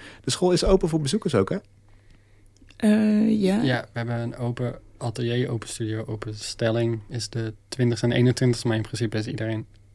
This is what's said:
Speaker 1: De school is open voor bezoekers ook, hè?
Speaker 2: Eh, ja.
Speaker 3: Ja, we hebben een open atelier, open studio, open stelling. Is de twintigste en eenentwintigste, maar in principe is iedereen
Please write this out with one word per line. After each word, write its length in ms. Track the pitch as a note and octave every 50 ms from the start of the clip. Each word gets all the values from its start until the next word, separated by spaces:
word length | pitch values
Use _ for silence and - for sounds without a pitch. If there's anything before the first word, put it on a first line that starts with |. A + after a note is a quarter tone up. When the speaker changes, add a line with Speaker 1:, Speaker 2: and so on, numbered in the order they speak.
| - - - - -
Speaker 1:
De 60 | B2+
school 220 | - - F3+ F3+
is 120 | F3+ E3 -
open 240 | G3+ F#3+ F#3 - E3
voor 120 | E3 D#3+
bezoekers 340 | D3 C3+ - A3 - F3 -
ook, 140 | G2 G2+ -
hè? 60 | E3 G#3 - _ _ - _ - - - _ - - - _ _ - - - - _ _ - - -
Speaker 2:
Eh, 640 | - - G#3+ G#3+ A3 G#3+ G#3+ G#3+ G#3 A3 A3 A3 G#3+
ja. 200 | G3 F#3 G3 A3
Speaker 3:
Ja, 180 | - B2+ B2 A#2+
we 160 | - - - A#2+
hebben 180 | A#2 A#2+ A#2+ A#2
een 180 | A#2 A#2+ -
open 420 | - B2 A#2+ A#2 - B2 A#2+ - - - - -
atelier, 520 | - B2+ A#2 G#2+ - A#2+ A#2+ A#2+ B2 B2+ B2+
open 200 | A#2+ G#2+ - -
studio, 360 | - - A2+ G#2+ A2 A2 A2
open 280 | - A2 G#2 - A2+ G#2+
stelling. 680 | G#2 - - - - A#2 A2+ A2+ A#2 A#2 A#2 A#2 A2 - -
Is 200 | - A#2 G#2+ -
de 260 | - A#2 A2+ A2 G#2 - _ _
twintigste 380 | - - B2 A#2+ A#2+ - -
en 60 | A#2+
eenentwintigste, 540 | B2 B2+ B2 B2+ A#2+ - C3 B2 A#2 - - A#2
maar 80 | A2
in 60 | A2
principe 360 | G#2+ - - - A#2 G#2+ - G#2+
is 80 | G#2+
iedereen 400 | - - A2 A2+ A2 A2 A2 A2 - - - - -